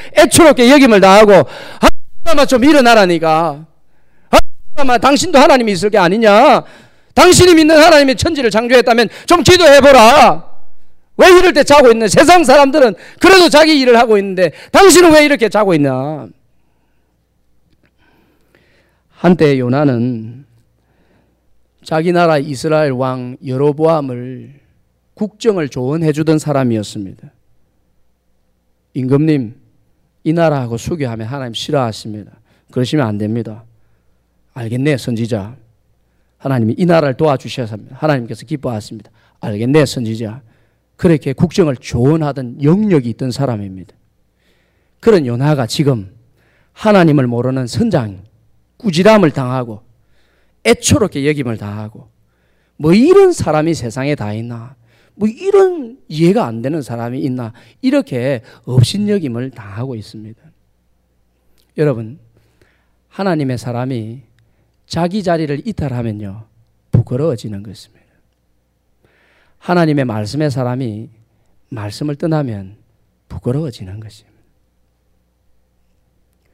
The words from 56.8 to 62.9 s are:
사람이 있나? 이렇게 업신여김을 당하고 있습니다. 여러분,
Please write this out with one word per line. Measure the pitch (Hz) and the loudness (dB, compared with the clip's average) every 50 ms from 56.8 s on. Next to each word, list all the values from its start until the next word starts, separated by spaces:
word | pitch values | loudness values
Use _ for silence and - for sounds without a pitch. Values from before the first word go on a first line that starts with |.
사람이 | 135 - 120 117 120 120 123 135 | -8 -10 -10 -10 -10 -10 -8 -8
있나? | 165 139 127 127 123 110 - - _ _ _ _ - | -8 -8 -6 -8 -10 -12 -14 -18 _ _ _ _ -4
이렇게 | 262 254 - - - 143 123 120 135 139 117 - _ - _ _ | -2 -2 -2 -4 -4 -6 -6 -4 -4 -6 -6 -10 _ -20 _ _
업신여김을 | - 123 131 - - - 202 208 208 208 196 165 135 113 117 127 135 | -4 0 0 0 0 -2 -4 -4 -4 -4 -4 -4 -6 -8 -8 -10 -10
당하고 | 131 - 104 101 98 104 123 135 127 | -14 -18 -20 -16 -14 -12 -12 -12 -12
있습니다. | 110 101 - - 110 107 107 113 _ _ 156 _ _ _ _ _ _ _ _ _ _ _ _ _ _ _ _ _ _ _ _ _ _ _ _ _ | -14 -16 -18 -20 -20 -20 -20 -20 _ _ _ _ _ _ _ _ _ _ _ _ _ _ _ _ _ _ _ _ _ _ _ _ _ _ _ _
여러분, | - 156 147 135 113 113 110 131 - _ _ _ _ _ _ _ _ _ _ _ _ _ _ | -4 -2 -2 -2 -4 -8 -14 -16 -20 _ _ _ _ _ _ _ _ _ _ _ _ _ _